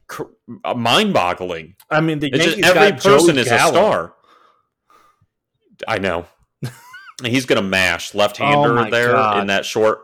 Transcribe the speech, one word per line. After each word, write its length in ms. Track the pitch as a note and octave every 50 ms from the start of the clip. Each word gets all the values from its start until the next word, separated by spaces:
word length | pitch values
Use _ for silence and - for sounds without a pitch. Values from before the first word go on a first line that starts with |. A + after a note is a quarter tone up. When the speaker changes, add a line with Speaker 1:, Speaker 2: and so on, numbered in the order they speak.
| _
Speaker 1:
cr-, 160 | - - - - - _ _ _ - A#2 - -
uh, 100 | E2 A2
mind-boggling. 1000 | B2 A#2 A#2 C3 F3+ A3 G3+ E3 A2+ F2 F2+ F2+ - F#2 F2+ E2+ E2 D#2+ D#2+ _ _ _ -
Speaker 2:
I 100 | D#3 D#3
mean, 180 | D#3+ D#3+ D#3 D3
the 80 | D3+
Speaker 1:
It's 100 | C#3 -
just 200 | C#3 E3+ E3+ D#3
Speaker 2:
Yankees 80 | G#3 D#3+
Speaker 1:
every 260 | F3+ F3+ E3 D3+ G3+
Speaker 2:
got 100 | D#3+ B2+ -
Speaker 1:
person 320 | - C3+ D3 E3+ E3+ D3
Speaker 2:
Joey 40 | B2+
Speaker 1:
is 60 | A2+ -
Speaker 2:
Gallo. 180 | A#2 B2 D3+ E3+
Speaker 1:
a 20 | C3
star. 420 | E3+ G#3 G#3 D3+ F2 E2 - _ _ _ _ _ _ _ _ _ _ _ _ _ _ _ _ _ _ _ _ _ _ _ _ _ _ _ _ _ _ _ E4+ A#3 - -
I 100 | - A2 G2
know. 260 | G2 F#2 E2 E2+ E2+ - _ _ _ _ _ -
<laughs> 640 | - B2 - - - - - - - - - - B2+
He's 220 | A#2 A#2+ C3+ B2
gonna 160 | - C#3 A2+
mash 520 | G2+ F#2+ F#2+ F#2+ F#2 F2 E2+ E2+ - - -
left-hander 580 | G2+ G#2 G#2 - - - C#3+ D3 D3 D3 C#3+
Speaker 2:
Oh 40 | A#2+ A#2+ A#2
my 60 | A2
Speaker 1:
there 220 | A#2 A#2 A#2+ A#2+
Speaker 2:
God. 280 | B2 A#2 A2 G#2+ G#2 G2+
Speaker 1:
in 80 | G2+
that 180 | G2 G2 F#2+ -
short. 380 | - - A2+ A2 A2 G#2+ -